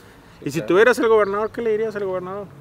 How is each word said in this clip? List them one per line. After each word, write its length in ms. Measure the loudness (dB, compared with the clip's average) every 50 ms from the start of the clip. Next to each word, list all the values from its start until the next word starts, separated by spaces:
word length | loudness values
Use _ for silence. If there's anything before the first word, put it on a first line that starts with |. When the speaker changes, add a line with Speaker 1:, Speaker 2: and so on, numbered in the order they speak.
| -20 -20 -20 -20 -20 -20 -20 -12
Speaker 1:
Sí, 80 | -10 -8
Speaker 2:
Y 20 |
si 80 | -6 -6
Speaker 1:
claro. 80 | -2 2
Speaker 2:
tuvieras 300 | 4 6 6 6 4 2
el 100 | 2 2
gobernador, 420 | 4 4 2 2 -2 -4 -6 -6 -6
¿qué 100 | -6 -4
le 80 | -2
dirías 260 | -2 -2 -4 -4 -6
al 80 | -6 -6
gobernador? 420 | -6 -6 -6 -8 -8 -12 -12 -12 -14 -18 -18